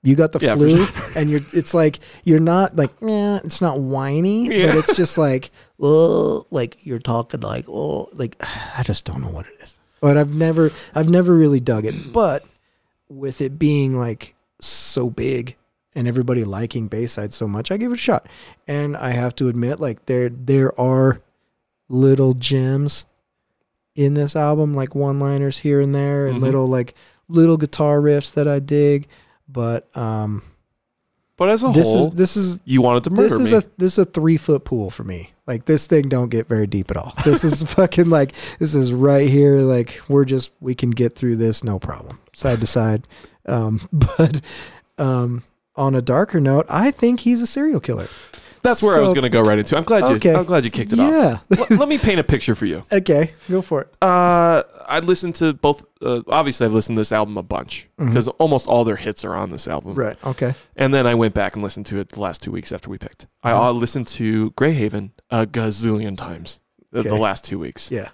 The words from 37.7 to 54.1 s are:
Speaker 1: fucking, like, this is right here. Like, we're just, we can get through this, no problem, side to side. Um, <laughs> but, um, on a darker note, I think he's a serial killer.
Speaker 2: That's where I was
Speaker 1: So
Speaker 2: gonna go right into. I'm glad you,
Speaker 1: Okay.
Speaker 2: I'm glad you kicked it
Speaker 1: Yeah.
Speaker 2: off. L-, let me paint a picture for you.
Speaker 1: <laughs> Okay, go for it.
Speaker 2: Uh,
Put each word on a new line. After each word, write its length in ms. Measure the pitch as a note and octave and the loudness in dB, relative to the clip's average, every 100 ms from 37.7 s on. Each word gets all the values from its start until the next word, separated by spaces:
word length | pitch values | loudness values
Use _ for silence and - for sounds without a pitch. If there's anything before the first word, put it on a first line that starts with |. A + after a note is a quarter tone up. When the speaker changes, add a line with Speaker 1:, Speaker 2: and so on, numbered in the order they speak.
Speaker 1:
fucking, 360 | - F#3 - E3+ | 2 2 4 4
like, 220 | D#3+ C#3 - - - | 4 2 -4 -16 -6
this 160 | D#3 | -2
is 180 | D3+ B2+ | 0 0
right 360 | B2 C#3 C#3 C#3+ | 2 4 4 4
here. 300 | C#3 C#3+ C#3 | 6 6 6
Like, 400 | C3 B2 A#2 - - | 4 0 -2 -8 0
we're 160 | C#3 | 2
just, 260 | C3+ C3+ - _ | 2 -2 -4 _
we 140 | C3 | -8
can 160 | B2 B2 | -2 -2
get 240 | A#2 A#2+ | 0 -2
through 220 | - B2 A#2 | 0 -2 0
this, 260 | A2+ A2 | 0 -2
no 140 | A#2 F#2+ | -4 -6
problem, 400 | - - - - _ | -8 -12 -16 -20 _
side 260 | - C3+ A#2+ | -6 -2 -2
to 60 | A2 | 0
side. 400 | B2 A2 A2 - - - _ - | 0 0 -2 -6 -20 -20 _ -6
Um, 420 | A#2+ A2 A2 - | -4 -2 -4 -4
<laughs> 40 | |
but, 480 | D#3 - - E3 D3 - - - - _ - | 0 0 2 2 0 -8 -20 -20 -20 _ -6
um, 460 | C3+ B2+ A#2+ A#2+ - _ _ - | -2 0 -2 -6 -10 _ _ -4
on 180 | C3+ | 0
a 80 | C3 | 0
darker 380 | B2 C3 G#3 E3+ | 0 0 0 0
note, 260 | C3+ C3+ - | 2 2 0
I 220 | D#3 B3 | 0 0
think 300 | C#4 A#3+ B3 | 2 0 2
he's 200 | A#3 A#3+ | 0 0
a 60 | A#3 | -2
serial 340 | C4+ D4+ A3+ | -2 -2 -2
killer. 280 | - A#2 F2+ - - - - _ | -4 -6 -8 -14 -20 -20 -20 _
Speaker 2:
That's 200 | B3 A#3 | -2 2
where 140 | G#3 E3+ | 4 4
I 40 | |
was 100 | F#3+ | 4
Speaker 1:
So 40 | |
Speaker 2:
gonna 140 | F3 B2+ | 2 2
go 140 | A2+ | 4
right 160 | G#2+ G#2 | 4 4
into. 160 | G#2 D3+ | 2 -2
I'm 80 | |
glad 240 | E3 A3 C4 | 2 2 4
you, 80 | A2 | 4
Speaker 1:
Okay. 180 | F#3+ | 4
Speaker 2:
I'm 100 | D#3+ | 4
glad 200 | F3 F3 | 2 0
you 80 | A#2 | 0
kicked 200 | B2+ A#2 | -4 -2
it 60 | A3+ | 2
Speaker 1:
Yeah. 400 | C#4 D#4+ G3 A2+ _ | 4 4 2 0 _
Speaker 2:
off. 180 | F#3+ B3 | 0 4
L-, 60 | A3 | 2
let 100 | C#4+ | 4
me 100 | D4 | 2
paint 200 | A3 F#3 | 2 2
a 60 | |
picture 320 | - C3+ - G#2+ | 2 0 0 -2
for 100 | G2+ | -2
you. 160 | D#2 - | -6 -2
Speaker 1:
<laughs> 40 | |
Okay, 420 | G3+ F#3+ D3 D#3+ - - | -2 2 2 2 -4 -4
go 140 | F#3 | -4
for 200 | F#3 D3 | -2 -6
it. 120 | - _ | -6 _
Speaker 2:
Uh, 640 | F#3+ | 2